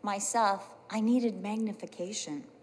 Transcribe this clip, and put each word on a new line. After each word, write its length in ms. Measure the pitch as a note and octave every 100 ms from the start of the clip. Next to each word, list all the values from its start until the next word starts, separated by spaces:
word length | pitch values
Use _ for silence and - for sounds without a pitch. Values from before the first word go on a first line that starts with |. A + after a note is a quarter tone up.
myself, 640 | G#3 G3+ G#3 A#3 G#3+ G3 - - -
I 120 | A3
needed 420 | A3 B3 A#3 F#3+
magnification. 1000 | G3 G#3+ A3 G#3 F3+ - F3+ G#3+ - D3 B2+ -